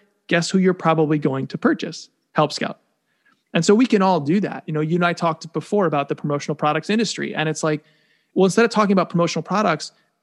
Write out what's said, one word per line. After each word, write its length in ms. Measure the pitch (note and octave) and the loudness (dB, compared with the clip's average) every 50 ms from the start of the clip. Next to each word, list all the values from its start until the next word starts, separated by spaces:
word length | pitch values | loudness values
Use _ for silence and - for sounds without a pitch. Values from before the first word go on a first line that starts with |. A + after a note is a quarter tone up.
| _ _ _ _ _ | _ _ _ _ _
guess 220 | - F3 E3+ E3 - | -2 0 0 0 2
who 100 | - F#3+ | 2 2
you're 140 | F#3 F#3 F3+ | 2 2 2
probably 440 | F3+ - E3 D#3+ D#3 D#3 D3 D#3 | 2 0 2 2 2 2 2 0
going 300 | D3+ C#3+ D3 C3+ C3+ C3+ | 0 0 -2 -2 -2 -4
to 100 | - - | -6 -4
purchase? 520 | E3 - C4 D#4 - - E3+ D#3 - - - _ _ _ _ - | -2 0 0 0 0 -4 -8 -10 -12 -16 -20 _ _ _ _ -2
Help 180 | - D3+ C#3+ | 0 0 0
Scout. 280 | - - F#3+ - - - _ _ _ _ _ _ _ _ _ _ _ _ _ _ - | -2 -4 -6 -8 -8 -12 _ _ _ _ _ _ _ _ _ _ _ _ _ _ -2
And 120 | E3+ E3+ | 0 4
so 100 | - G#3 | 4 4
we 100 | A3 C4 | 4 4
can 160 | A#3 - G3+ | 4 2 2
all 180 | F#3+ F#3+ F#3 E3 | 4 2 2 2
do 200 | C#3+ C#3 F3 G#3 | 2 0 0 0
that. 220 | G3 C#3 - C3+ - | 0 -2 -6 -8 -8
You 80 | - D#3 | -6 -4
know, 80 | D3+ | -4
you 140 | D#3 D3+ E3+ | -2 -2 0
and 100 | F3 F3 | 0 0
I 80 | F3 E3+ | 0 0
talked 380 | - F#3 E3+ D#3+ - - D#3+ | 0 -2 -2 -2 -4 -8 -10
before 340 | - D#3+ D3+ - G#3 G#3 F#3+ | -8 -8 -6 -2 0 0 0
about 240 | D#3+ D3 C#3+ C#3 - | 0 0 -2 -2 -2
the 60 | C#3 | -4
promotional 400 | - - D3 D3 C#3+ - - D3+ | -6 -4 -4 -4 -4 -4 -6 -6
products 340 | - - D3+ D3+ D#3+ D#3+ - | -2 -2 0 0 -2 -2 -2
industry. 440 | G#3 A3+ A3 - - - D3 C#3 - | 0 0 0 -2 -4 -6 -8 -8 -6
And 160 | - D#3 D#3 | -4 -4 -4
it's 140 | D#3 - - | -4 -2 -2
like, 200 | D#3 D#3 D3+ - _ _ _ _ _ _ _ _ _ - | -2 -2 -4 -6 _ _ _ _ _ _ _ _ _ 0
well, 120 | - F#3+ | 2 2
instead 200 | F#3+ F3 A3 A#3 | 2 4 4 2
of 60 | A3 | 2
talking 220 | - G#3+ G#3+ F#3+ G3+ | 2 2 2 2 2
about 160 | F#3 E3 - | 2 0 0
promotional 340 | - F3 E3+ D#3+ - D#3+ D3+ | 0 0 0 0 -2 -4 -6
products, 480 | - F3+ G#3 G#3+ E3+ D#3+ D3+ - - - _ _ _ _ _ | -4 -2 0 0 0 0 -2 -4 -10 -16 _ _ _ _ _